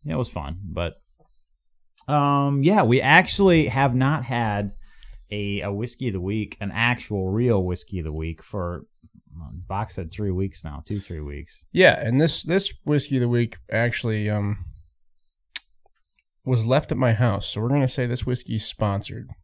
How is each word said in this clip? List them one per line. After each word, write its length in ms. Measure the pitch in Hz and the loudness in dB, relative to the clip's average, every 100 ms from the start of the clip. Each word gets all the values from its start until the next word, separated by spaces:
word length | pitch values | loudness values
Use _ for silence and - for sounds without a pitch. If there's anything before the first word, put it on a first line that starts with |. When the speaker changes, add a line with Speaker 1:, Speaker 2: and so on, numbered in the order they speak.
Speaker 1:
yeah, 100 | 147 80 | -4 -4
it 20 | |
was 100 | 120 | -4
fun, 300 | - 71 87 | -6 -8 -10
but, 320 | 98 82 85 - _ _ _ _ _ _ _ _ _ _ - | -8 -4 -6 -6 _ _ _ _ _ _ _ _ _ _ -2
um, 560 | 147 143 143 143 139 | 2 4 2 2 2
yeah, 200 | 143 208 | 4 4
we 180 | 127 127 | 6 4
actually 680 | 127 160 - - 196 170 131 | 8 6 6 4 6 6 4
have 280 | 107 139 123 | 2 2 2
not 300 | 131 151 120 | 2 0 -2
had 460 | 123 113 101 101 - - - - - - | -2 0 0 -4 -8 -16 -20 -20 -20 -10
a, 300 | 104 101 101 | -6 -4 -4
a 100 | 98 | -4
whiskey 360 | 101 120 - 127 | -4 -6 -4 -4
of 60 | |
the 60 | 95 | -2
week, 380 | 90 110 101 - | -2 -2 -4 -6
an 120 | 101 | -8
actual 560 | 104 117 120 - 104 92 | 0 0 0 -2 -4 0
real 340 | 101 123 104 | 0 2 2
whiskey 360 | 90 90 - 92 | 2 -4 -6 -8
of 60 | 78 | -6
the 60 | |
week 320 | 78 80 82 | -6 -6 -8
for, 420 | - 104 87 87 - _ - - _ 80 | -10 -8 -6 -8 -14 _ -20 -20 _ -16
um, 240 | 80 80 - | -14 -14 -8
Box 280 | 95 110 - | -6 -6 -8
said 160 | 82 | -10
three 200 | - 104 | -6 -2
weeks 340 | 92 95 - 80 | 0 -2 -6 -14
now, 160 | 71 - | -12 -8
two, 140 | 104 | -8
three 220 | - 82 | -6 -10
weeks. 420 | 73 71 71 - _ | -8 -10 -14 -20 _
Speaker 2:
Yeah, 260 | - 180 95 - | 6 6 6 2
and 140 | 127 | 2
this, 240 | 156 - | 2 0
this 300 | - 185 196 - | -2 -2 -2 -8
whiskey 340 | - 147 - 131 | 0 0 2 0
of 40 | |
the 80 | 120 | 2
week 280 | 120 117 - - | 2 0 -4 -6
actually, 580 | 110 120 - 117 107 104 | -2 0 -2 -2 -2 0
um, 360 | 107 101 104 - - - _ _ _ _ _ _ - _ _ _ _ _ _ _ _ | 0 -2 -4 -8 -14 -20 _ _ _ _ _ _ -14 _ _ _ _ _ _ _ _
was 220 | - 127 110 | -2 0 2
left 260 | 131 - | 0 0
at 60 | 127 | 0
my 160 | 123 | 2
house. 340 | 110 123 101 - | 4 2 0 -4
So 140 | - | -4
we're 80 | 113 | 0
gonna 180 | 143 131 | 2 0
say 200 | - 120 | -2 -4
this 180 | 123 127 | -2 -4
whiskey 300 | 123 - 113 | -6 -4 -4
is 100 | - | -4
sponsored 640 | - 107 98 - 110 - - | -2 -2 -2 -4 -12 -14 -18